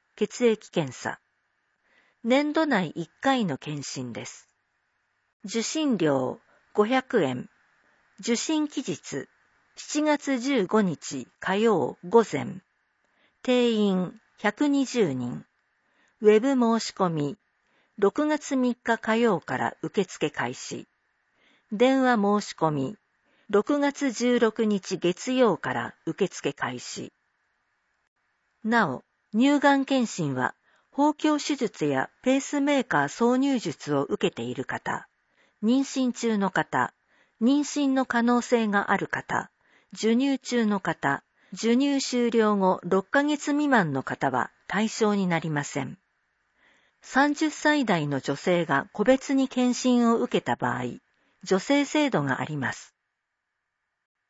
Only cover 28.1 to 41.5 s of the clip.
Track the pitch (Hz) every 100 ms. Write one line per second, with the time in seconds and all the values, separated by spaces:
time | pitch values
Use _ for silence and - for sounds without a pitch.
28.1 | _ _ _ _ _ 220 233 170 127 -
29.1 | _ _ 214 269 285 285 277 262 269 226
30.1 | - 147 127 123 - _ _ _ - 302
31.1 | 294 302 294 - 285 233 - 147 131 -
32.1 | _ 254 269 - 285 285 285 - 147 139
33.1 | - 233 254 277 254 165 - 147 139 139
34.1 | 202 180 - 117 123 - 120 123 123 -
35.1 | _ _ _ _ _ 208 262 269 262 254
36.1 | - 233 208 196 170 - 135 120 - _
37.1 | _ _ _ 226 285 285 294 277 262 254
38.1 | 240 240 240 - 240 220 202 - 196 156
39.1 | 131 - - - _ _ _ _ - 214
40.1 | 233 277 269 - 240 214 202 - 156 143
41.1 | 139 - _ _